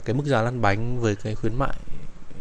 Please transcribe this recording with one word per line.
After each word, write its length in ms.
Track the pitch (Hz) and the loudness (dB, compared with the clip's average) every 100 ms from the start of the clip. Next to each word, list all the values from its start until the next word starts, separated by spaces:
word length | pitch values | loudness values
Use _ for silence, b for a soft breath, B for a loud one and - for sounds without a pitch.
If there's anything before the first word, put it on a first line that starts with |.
| 104 | -2
cái 80 | |
mức 120 | 123 143 | -2 2
giá 160 | 123 | 2
lăn 200 | 117 127 | 2 0
bánh 380 | 101 98 113 123 | 2 2 0 2
với 160 | 113 101 | 2 0
cái 200 | 110 110 | -2 -2
khuyến 200 | 117 120 | 0 2
mại 180 | 135 - - - - - - - | 2 0 0 0 -2 -6 -8 -6